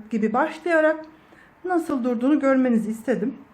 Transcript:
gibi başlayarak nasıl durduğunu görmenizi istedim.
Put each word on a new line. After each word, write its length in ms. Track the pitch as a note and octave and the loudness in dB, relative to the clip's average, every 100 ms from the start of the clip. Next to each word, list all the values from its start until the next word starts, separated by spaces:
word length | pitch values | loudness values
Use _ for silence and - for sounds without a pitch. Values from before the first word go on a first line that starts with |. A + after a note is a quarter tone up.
| - | -6
gibi 240 | A3+ G#3 | -2 0
başlayarak 720 | A#3+ D#4 - F4 D#4+ D#4 D#4 D#4 - - - - _ F4+ | 0 -2 -4 0 2 2 0 -6 -20 -20 -20 -20 _ -4
nasıl 380 | F4 D#4+ C#4 | -2 -2 -2
durduğunu 360 | A#3+ A#3 B3+ D4 | -2 0 0 2
görmenizi 520 | C4+ C4+ B3+ A3+ G3+ | 2 2 2 2 0
istedim. 460 | A3 - G#3 A3 - - | -6 -4 -2 -2 -6 -14